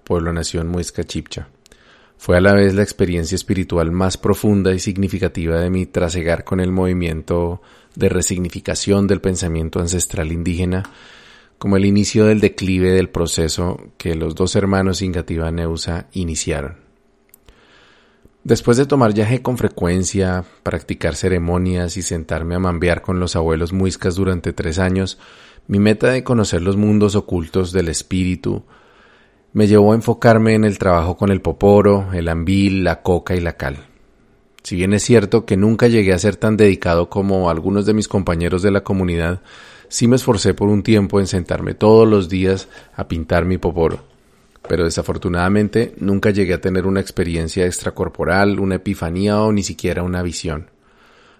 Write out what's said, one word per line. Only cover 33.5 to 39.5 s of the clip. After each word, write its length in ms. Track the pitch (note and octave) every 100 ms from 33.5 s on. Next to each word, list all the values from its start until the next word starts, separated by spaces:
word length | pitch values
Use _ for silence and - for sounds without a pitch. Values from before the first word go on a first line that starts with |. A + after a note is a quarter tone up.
| -
cal. 260 | C2+ C#2 - _ _ _ _ _ _ _
Si 140 | - F2+
bien 180 | F#2+
es 80 | G#2
cierto 420 | - A#2 G2 A2+
que 120 | - F#2+
nunca 320 | G#2+ A2 A#2+
llegué 240 | A2+ F#2+
a 60 | F2+
ser 180 | G#2+ F#2
tan 200 | A2 A2
dedicado 540 | G#2 F#2 F2+ E2+ F2
como 400 | G2+ G2 F#2+ F2
algunos 340 | D#2+ F#2 G2+
de 100 | G#2
mis 140 | G#2+ G2
compañeros 540 | G2+ F2 E2+ E2+ F2+
de 80 | G2
la 120 | G2
comunidad, 600 | - F#2+ F2+ E2+ E2 F2+ -